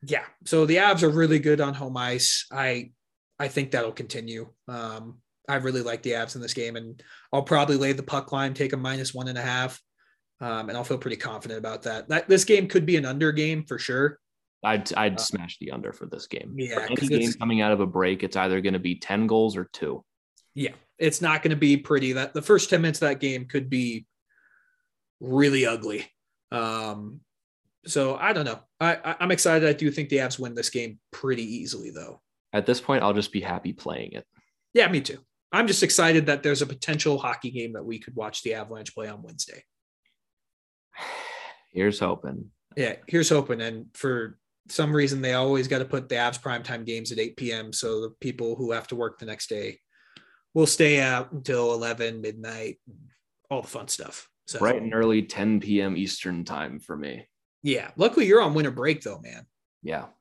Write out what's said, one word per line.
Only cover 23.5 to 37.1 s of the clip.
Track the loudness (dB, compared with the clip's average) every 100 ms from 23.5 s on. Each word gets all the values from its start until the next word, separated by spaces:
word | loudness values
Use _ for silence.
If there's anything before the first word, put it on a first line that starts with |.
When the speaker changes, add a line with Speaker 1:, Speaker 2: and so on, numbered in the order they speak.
| -4 -2
Speaker 1:
be | -2 -2 -4 -10 _ _ _ _ _ _ _ _ _ _ _
really | 0 4 6 6 2
ugly. | 0 -4 -6 -8 _ _ _ _
Um, | -4 -2 -4 -6 -8 -12 -16 _ _ _ _ _ _
so | -4 0 0 0
I | 0
don't | 0
know. | -2 -6 _ _
I, | 0
I, | 2 -2 -2
I'm | 0
excited. | 4 6 6 4
I |
do | 4 0
think | -2 0
the | 0
Avs | 0 -4
win | -8
this | -4 -4
game | -4 -6 -10 _
pretty | -8 -4 -2 -4 -6
easily, | -8 -8 -10
though. | -12 -14 -18 _ _ _
Speaker 2:
At | -2
this | 2 2
point, | 2 2
I'll | 4
just | 2 0
be | -4
happy | -4 -6 -6
playing | -8 -8 -8 -10
it. | -12 -16 _ _ _ _
Speaker 1:
Yeah, | 4 6
me | 4
too. | -2 -10 _ _ _
I'm | 0 2
just | 4
excited | 4 6 6 6 4
that | 0
there's | 0 0
a | -2
potential | -4 -4 -2 0